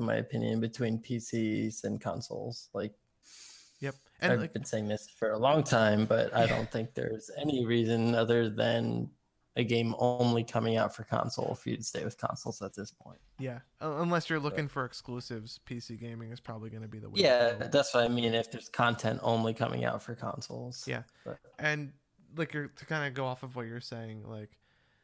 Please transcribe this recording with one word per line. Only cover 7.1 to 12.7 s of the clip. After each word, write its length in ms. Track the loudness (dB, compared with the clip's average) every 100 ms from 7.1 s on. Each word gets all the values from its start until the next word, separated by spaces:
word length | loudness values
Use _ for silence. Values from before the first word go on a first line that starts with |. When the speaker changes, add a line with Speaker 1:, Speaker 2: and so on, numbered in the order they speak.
| -6 -8 -4
Speaker 1:
any 280 | 0 2
reason 520 | 4 4 4 4 4 4
other 320 | 6 4 4
than 640 | 2 2 2 2 0 -4 -8 _ _ _
a 80 | -2
game 300 | 2 2 0 2
only 460 | 2 4 4 2
coming 320 | 0 0 2 2
out 180 | 0
for 100 | -2
console 500 | -2 -2 -2 -2 -4
for 160 | -4 -6
you 60 | -6
to 60 |
stay 200 | -4 -6
with 120 | -6 -4
consoles 440 | -6 -4 -8 -8
at 120 | -10